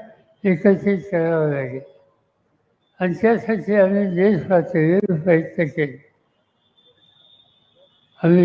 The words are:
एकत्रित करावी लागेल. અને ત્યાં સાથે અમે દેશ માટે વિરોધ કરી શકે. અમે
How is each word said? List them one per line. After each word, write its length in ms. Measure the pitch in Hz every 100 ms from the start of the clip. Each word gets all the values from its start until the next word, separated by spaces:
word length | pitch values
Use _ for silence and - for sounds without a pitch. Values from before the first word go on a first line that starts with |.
| - _ _ _
एकत्रित 540 | 202 170 202 190 208 196
करावी 560 | 143 170 165 165 151
लागेल. 420 | 139 131 131 - _ _ _ _ _ _ _ _ _ _ -
અને 140 | 185
ત્યાં 240 | 175 226 226
સાથે 420 | - 220 156 208
અમે 220 | 190 202 196
દેશ 340 | 175 202 196 -
માટે 300 | 180 156 165
વિરોધ 460 | 156 185 202 165
કરી 440 | 180 165 165 - 156
શકે. 180 | 165 147 127 _ _ _ _ _ _ _ _ _ _ _ _ _ _ _ _ _ _ _ _ _ -
અમે 200 | 170 180